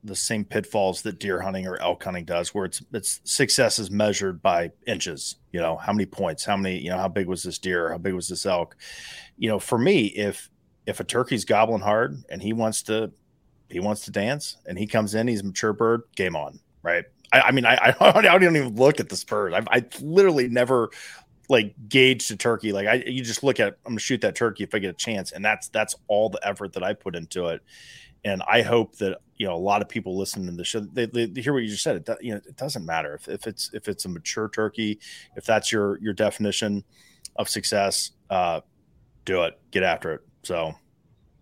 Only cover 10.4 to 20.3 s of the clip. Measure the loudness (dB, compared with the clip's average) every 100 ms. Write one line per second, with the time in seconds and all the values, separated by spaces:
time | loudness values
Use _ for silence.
10.4 | -12 _ _ _ -8 -8 -2 -2 0 -2
11.4 | 2 4 4 2 2 2 2 -4 -12 -8
12.4 | -4 -2 0 -2 -2 -2 -2 -8 _ _
13.4 | _ _ _ -4 -2 -4 -4 -2 -2 -2
14.4 | -6 -14 -12 -6 -2 0 0 0 0 0
15.4 | -4 -2 -2 2 4 2 0 -2 -2 -2
16.4 | -8 -12 _ _ -2 -2 -2 _ 2 4
17.4 | 6 4 4 6 6 8 8 8 8 8
18.4 | 6 4 0 4 4 4 -2 -6 -4 -2
19.4 | 0 0 2 2 0 -10 0 6 6